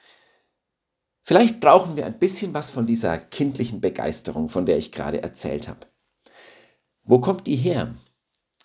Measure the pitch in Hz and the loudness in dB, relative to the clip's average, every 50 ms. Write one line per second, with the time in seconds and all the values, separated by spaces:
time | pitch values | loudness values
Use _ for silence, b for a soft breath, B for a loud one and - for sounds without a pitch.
0 | b b b b b b b b b b b b _ _ _ _ _ _ _ _ | b b b b b b b b b b b b _ _ _ _ _ _ _ _
1 | _ _ _ _ - - 165 185 240 233 - - - 143 151 - - 170 151 147 | _ _ _ _ -2 2 4 6 6 4 2 4 6 8 8 6 6 2 -6 -6
2 | - - 113 - 180 190 190 - 208 180 - 147 151 - - 127 113 113 117 117 | -6 -6 -4 -2 -2 -2 -2 -2 -6 -6 -6 -6 -8 -6 -4 -2 0 0 0 0
3 | 110 87 82 80 - - - - 147 139 135 - 127 117 107 92 - 90 - - | 0 0 -2 -2 -6 -8 -4 -2 -2 -2 -2 -4 -4 -6 -4 -2 -2 -2 -2 -2
4 | - 78 80 - - 87 - 78 78 78 - 92 87 92 82 76 - - - 78 | -4 -4 -4 -6 -8 -8 -4 -4 -4 -2 -2 -2 2 2 2 0 0 -4 -8 -8
5 | 71 73 76 - - 82 - - - 76 73 73 - - - - - _ _ _ | -6 -4 -4 -6 -6 -8 -10 -8 -8 -6 -6 -6 -8 -10 -14 -16 -18 _ _ _
6 | _ _ _ _ b b b b b b b b b b b b b b _ _ | _ _ _ _ b b b b b b b b b b b b b b _ _
7 | - 110 120 127 123 190 185 175 - - 147 123 131 180 170 120 82 113 - - | 2 4 4 4 4 2 -2 -2 -2 -4 -2 0 0 0 0 -2 -4 -6 -8 -14
8 | - _ _ _ _ _ _ _ _ _ _ _ | -20 _ _ _ _ _ _ _ _ _ _ _